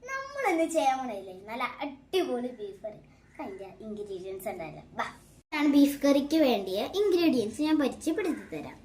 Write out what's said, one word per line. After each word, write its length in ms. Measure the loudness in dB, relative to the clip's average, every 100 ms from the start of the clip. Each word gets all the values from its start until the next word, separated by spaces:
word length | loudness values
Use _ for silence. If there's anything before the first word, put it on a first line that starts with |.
| -8
നമ്മൾ 440 | -8 -8 -4 0
ഇന്ന് 220 | 2 2
ചെയ്യാൻ 240 | 2 2 0
പോണില്ലേ, 420 | -4 -8 -12 -16 -12
നല്ല 180 | -8
അടിപൊളി 840 | -8 -6 -10 -10 -2 0 0 -2 -4
ബീഫ് 360 | -8 -12 -10
കറി. 160 | -12 -14 -20 -20 _ -14
അതിന്റെ 220 | -12 -10 -14 -14
ഇൻഗ്രീഡിയൻസ് 680 | -12 -10 -8 -10 -10 -10 -8
ഉണ്ടായില്ല. 360 | -8 -10 -12 -16
വാ. 120 | -8 -8 -8 -20 -20 _
ഇതാണ് 200 | 2 4
ബീഫ് 280 | 8 6 6
കറിക്ക് 340 | 4 4 4 4
വേണ്ടിയ 520 | 6 4 0 -4 -2 0
ഇൻഗ്രീഡിയൻസ്. 680 | 4 4 4 4 0 -2
ഞാൻ 180 | 2 4
പരിചയപ്പെടുത്തി 760 | 2 0 -2 -2 -2 -4 -8 -12
തരാം. 220 | -12 -16